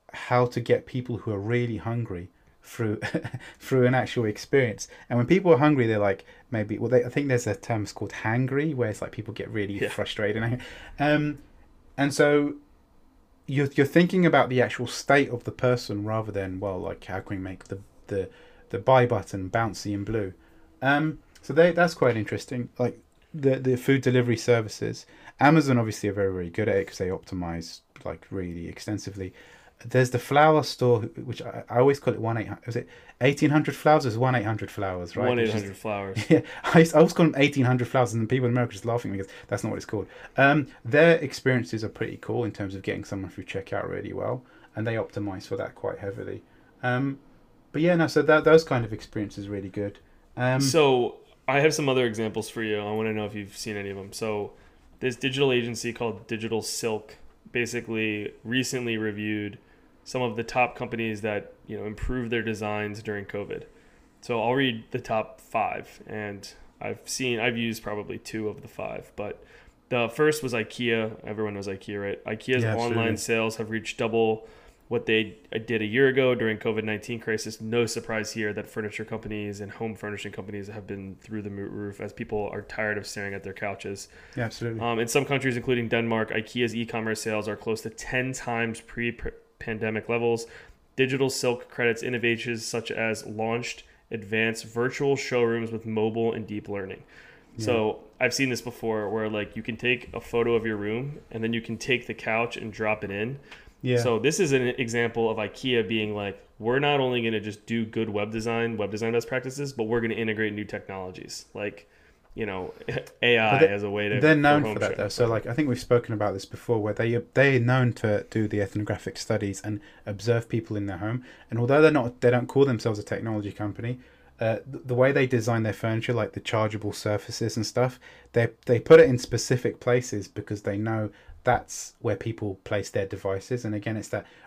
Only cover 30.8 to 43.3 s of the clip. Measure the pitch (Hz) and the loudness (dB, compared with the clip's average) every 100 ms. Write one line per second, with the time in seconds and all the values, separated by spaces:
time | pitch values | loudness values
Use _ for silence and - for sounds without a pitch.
30.8 | 127 117 113 - 120 - 113 117 - 113 | 2 2 0 -10 -12 -10 -10 -12 -4 4
31.8 | 135 139 - 104 113 113 95 - - 117 | 4 4 0 -2 -2 -4 -6 -10 -8 -8
32.8 | - - - - 131 143 151 147 143 135 | -8 -16 -18 0 2 4 4 4 2 2
33.8 | 151 151 139 110 127 123 104 110 101 - | 6 6 4 2 2 2 0 -4 -6 -6
34.8 | 98 90 87 - 107 123 113 107 98 98 | -4 -4 -6 -2 2 2 2 0 -4 -8
35.8 | 110 101 98 101 - 160 - - - 175 | -6 -4 -4 -4 4 4 2 -8 4 6
36.8 | 165 156 160 170 165 139 143 139 123 127 | 8 8 6 6 4 4 2 4 2 2
37.8 | 117 135 120 113 110 131 123 123 120 - | 2 2 2 0 0 0 2 2 0 -4
38.8 | 113 120 104 98 98 - - 107 110 98 | -4 -4 -4 -8 -8 -12 -8 -4 -4 -6
39.8 | - 104 92 - - - 139 151 135 - | -6 -6 -6 -12 -8 4 4 4 0 -8
40.8 | 117 143 165 165 135 - 131 127 110 110 | 0 6 8 6 2 -2 2 2 0 -4
41.8 | 107 - 113 - - 113 113 - 101 95 | -6 -6 -8 -8 -6 -4 -4 -4 -8 -8
42.8 | 101 101 104 98 95 | -6 -6 -6 -8 -8